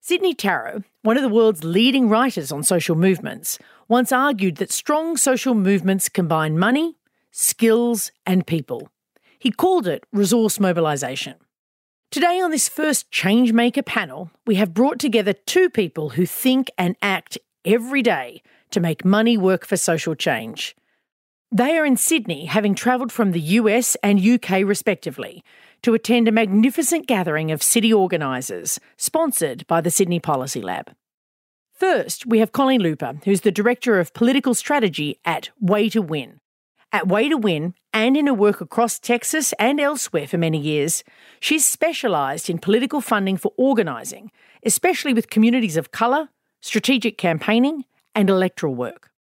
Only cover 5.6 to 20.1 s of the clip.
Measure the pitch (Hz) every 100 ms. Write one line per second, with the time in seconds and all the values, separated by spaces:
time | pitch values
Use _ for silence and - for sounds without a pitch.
5.6 | 190 196 175 190 - - 170 160 156 156
6.6 | 196 262 330 - _ _ _ - - -
7.6 | 226 226 240 233 - _ - 185 - 165
8.6 | 139 120 139 _ _ _ _ _ 262 -
9.6 | 359 370 190 147 _ 202 202 233 220 -
10.6 | 196 175 160 147 131 135 - - _ _
11.6 | _ _ _ _ _ - 339 359 359 311
12.6 | - - 311 349 - - 185 220 247 226
13.6 | 240 262 - - 180 131 170 _ - 196
14.6 | 208 170 262 269 294 220 196 190 - 359
15.6 | 370 - 180 - 151 123 175 - 262 262
16.6 | 254 - 175 - 202 190 - - _ _
17.6 | - 226 233 277 233 165 123 - _ _
18.6 | _ - 170 156 180 202 226 233 185 190
19.6 | - 190 - 165 -